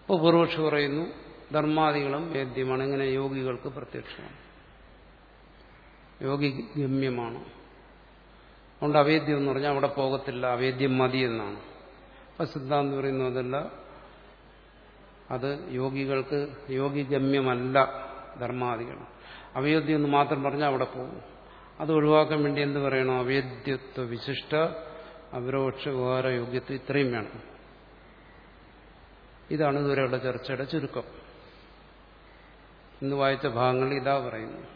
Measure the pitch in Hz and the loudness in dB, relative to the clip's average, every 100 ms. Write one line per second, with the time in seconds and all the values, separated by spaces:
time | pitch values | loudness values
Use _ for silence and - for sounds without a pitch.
0 | - 185 165 170 165 165 156 151 143 147 | 2 4 8 6 4 2 2 2 0 -2
1 | 175 - - - - 151 151 156 156 147 | -4 -8 -16 -20 -2 0 2 4 4 2
2 | 139 143 170 143 131 123 127 131 135 139 | 0 -2 -4 -4 -4 -2 -2 0 0 0
3 | 135 131 139 135 131 120 143 135 - 127 | 0 0 -2 -2 -4 -4 -8 -10 -10 -12
4 | - - - - - - - - - - | -12 -14 -16 -18 -20 -20 -20 -20 -20 -20
5 | - - - - - - - - - - | -20 -20 -20 -20 -20 -20 -20 -20 -20 -20
6 | - - 135 143 143 135 233 147 135 135 | -20 -6 -2 2 0 -2 -6 -2 0 2
7 | 135 120 117 117 - - - - - - | 0 -2 -4 -8 -14 -18 -20 -20 -20 -20
8 | - - - - - - - - 147 151 | -20 -20 -20 -20 -20 -20 -20 -4 4 6
9 | 143 156 143 143 139 131 143 139 139 143 | 8 6 4 2 2 0 0 2 2 2
10 | 135 135 139 123 127 120 131 127 139 131 | 0 0 -4 -2 0 2 0 2 2 4
11 | 131 131 123 113 101 104 - - - - | 4 2 0 -2 -6 -10 -14 -20 -20 -20
12 | - - - - 156 151 131 147 139 139 | -20 -20 -20 -6 -6 -6 0 0 2 0
13 | 135 131 131 127 127 135 - - - - | -2 0 0 -2 -2 -4 -4 -12 -18 -20
14 | - - - - - - - - - - | -20 -20 -20 -20 -20 -20 -20 -20 -20 -20
15 | - - - 127 131 143 - 127 131 135 | -20 -20 -10 -6 -4 -4 -6 -4 -2 -2
16 | 139 135 127 147 143 131 - 131 139 143 | -2 -2 0 -2 -4 -8 -6 -2 0 -2
17 | 135 143 135 139 131 123 127 139 131 - | 0 2 4 4 4 2 4 4 4 0
18 | - - - - 120 123 123 113 120 139 | -10 -12 -16 -8 -6 -2 -2 -4 -6 -10
19 | - - - - - 131 143 156 147 156 | -16 -18 -20 -18 -8 -2 2 2 4 2
20 | 147 143 143 147 139 139 147 131 127 131 | 4 4 4 2 0 0 0 2 -2 -4
21 | 127 - - - - - - - 156 160 | -10 -10 -14 -20 -20 -20 -20 -6 2 4
22 | 151 151 151 156 147 143 143 143 139 131 | 8 8 6 2 2 2 0 0 2 2
23 | 127 127 123 139 131 127 - 131 - - | 2 2 2 0 -2 -8 -6 -6 -6 -8
24 | 120 117 - 127 - 151 165 - - - | -6 -6 -6 -8 -2 0 0 -2 -12 -16
25 | - - - 123 123 135 135 127 151 131 | -18 -20 -10 -6 -2 0 0 -2 -6 -2
26 | 127 127 131 127 120 127 - 135 - 139 | 0 0 0 -2 -2 -6 -6 -10 -2 0
27 | 135 120 104 - - - - - - - | 2 0 -6 -12 -18 -20 -20 -20 -20 -20
28 | - - - - - - - - - - | -20 -20 -20 -20 -20 -20 -20 -20 -20 -20
29 | - - - - - 156 147 139 143 135 | -20 -20 -20 -20 -6 0 2 2 2 2
30 | 131 127 127 127 - 131 139 160 135 123 | 2 0 -2 -6 -6 -6 -4 -4 -4 -8
31 | - - - - - - - - - - | -10 -18 -20 -20 -20 -20 -20 -20 -20 -20
32 | - - - - - - - - - - | -20 -20 -20 -20 -20 -20 -20 -20 -20 -6
33 | 139 143 135 135 143 117 127 127 131 139 | -4 2 2 2 0 2 2 4 2 0
34 | 131 139 123 110 113 - - | 0 0 -2 -8 -10 -12 -16